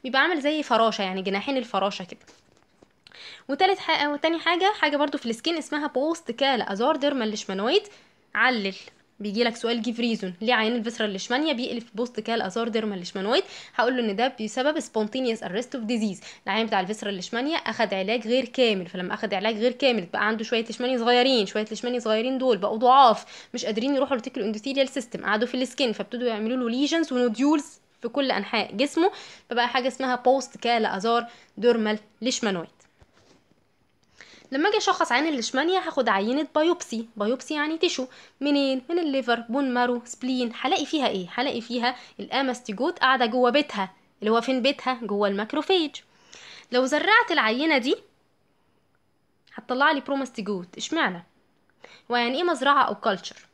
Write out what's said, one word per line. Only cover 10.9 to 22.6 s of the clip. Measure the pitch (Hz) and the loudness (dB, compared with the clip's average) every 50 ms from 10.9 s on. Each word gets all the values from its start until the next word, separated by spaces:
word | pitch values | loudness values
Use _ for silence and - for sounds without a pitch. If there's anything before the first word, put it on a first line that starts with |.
| 226 - 220 208 | -4 -4 -4 -4
ليشمانيا | 190 190 - - 240 269 311 320 | -4 -6 -4 -2 -2 0 0 -2
بيقلب | 285 226 247 - - 233 226 - - | -2 -2 -4 -6 -6 -8 -10 -10 -6
بوست | 196 247 240 - 220 | -6 -6 -6 -6 -10
كالا | 220 - 226 226 - | -6 -4 -4 -4 -4
ازار | 190 180 233 226 226 | -4 -4 -4 -4 -2
ديرمال | 220 226 220 214 202 185 | -2 -2 -2 -2 -6 -6
ليشمانويد. | 175 - - 196 190 208 254 370 381 - - - - - - | -8 -8 -8 -6 -2 2 0 0 0 -2 -16 -18 -20 -6 0
هقول | - 220 247 262 | 0 2 2 2
له | 247 | 0
ان | - 214 196 | 0 -2 0
ده | 196 240 269 262 - | 0 0 0 0 -4
بسبب | 220 208 - 254 254 294 311 320 | -8 -4 -4 0 0 0 0 -2
سبونتينيوس | - - - 220 214 208 214 262 262 240 226 214 | -6 -4 -2 -2 -2 -2 -2 -2 -2 -2 -2 -4
ارست | - 175 180 214 254 - - | -6 -6 -6 -6 -6 -6 -8
اوف | 262 220 | -8 -4
ديزيز، | 214 247 220 220 208 180 - - - - - _ | -2 -2 0 0 -2 -4 -6 -14 -20 -20 -12 _
العيان | 196 190 220 233 | -4 -2 -2 0
بتاع | 220 220 196 | 2 0 0
الفيسرال | 202 175 220 - - 202 202 | 0 -2 -6 -6 -6 -6 -6
ليشمانيا | 180 180 - - 233 262 294 330 | -6 -8 -6 -4 -2 -2 -2 -2
اخد | - - - 220 - 226 208 196 | -2 -4 -4 0 0 0 0 0
علاج | 190 190 196 226 247 220 220 | -4 -2 -2 -2 -2 0 0
غير | 240 262 247 | 0 0 0
كامل، | 233 - 262 254 226 208 190 175 | -2 0 2 2 2 2 0 -4
فلما | 175 - 185 180 180 208 | -6 -6 -6 -4 -4 -4
اخد | - - 190 202 | -4 -4 -4 -2
علاج | 185 196 220 226 208 | 0 0 -2 0 2
غير | 226 254 | 0 0
كامل | 247 240 285 262 240 214 175 170 | 0 2 2 2 2 2 -2 -4
بقى | - - 202 | -2 0 0
عنده | 214 226 214 226 | 0 0 -2 -4
شويه | - 240 226 226 | -2 -2 -2 -2
ليشمانيا | 226 214 - 247 247 262 240 | -4 -6 -4 -2 -2 -2 0
صغيرين، | 226 240 247 247 247 269 262 233 196 | 2 4 4 4 6 4 4 2 2
شويه | 185 - 214 214 - | 0 -2 -4 -4 -4
ليشمانيا | 220 208 - 247 247 247 | -6 -6 -4 -4 -4 -2
صغيرين | 226 220 214 220 226 254 269 254 | 0 0 0 2 2 -2 -2 0
دول | 262 254 226 | 2 2 2
بقوا | 185 | 2